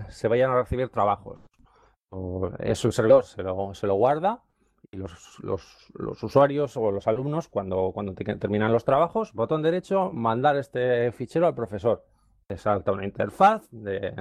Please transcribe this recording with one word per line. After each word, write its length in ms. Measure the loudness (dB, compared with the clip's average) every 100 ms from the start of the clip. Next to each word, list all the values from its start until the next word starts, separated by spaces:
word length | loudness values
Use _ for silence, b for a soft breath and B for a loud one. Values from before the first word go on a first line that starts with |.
| -6
se 200 | -4 0
vayan 240 | 2 2
a 100 | 2
recibir 260 | 0 -2 -2
trabajos". 500 | 0 2 0 -6 -20 -20 _ _ b b b _
O 380 | -10 -6 -4 -4 -4
eso 300 | -4 -2 0
el 40 |
servidor 320 | 2 6 6
se 180 | 4 -6
lo, 300 | -6 -4 -6
se 140 | -4 0
lo 80 |
guarda 480 | 2 2 2 -2 -4 _ _ _ _ _
y 60 | -12
los, 420 | -12 -14 -20 -14
los, 480 | -8 -8 -8 -20 -20
los 260 | -10 -8 -8
usuarios 520 | 0 4 4 2 -4 -2
o 140 | -2
los 160 | 0 0
alumnos 400 | 0 -2 -6 -6
cuando, 460 | -6 -2 -2 -2
cuando 200 | -2 -8
te-, 200 | -6 -8
terminan 380 | -4 -2 0 2
los 120 | 2
trabajos, 480 | 2 2 2 -2 -4
botón 300 | -4 -2 0
derecho, 480 | 0 -2 0 -2 -2
"Mandar 440 | -2 -2 2 2 2
este 560 | -2 -2 0 2 0
fichero 340 | -2 -4 0 0
al 80 |
profesor". 500 | 0 -6 -2 0 0 _ _ _ _ -12
Te 80 | -6
salta 340 | 0 0 0
una 140 | -2
interfaz 640 | -4 -4 -4 4 4 4 -6
de, 420 | -12 -6 -4 -6 -6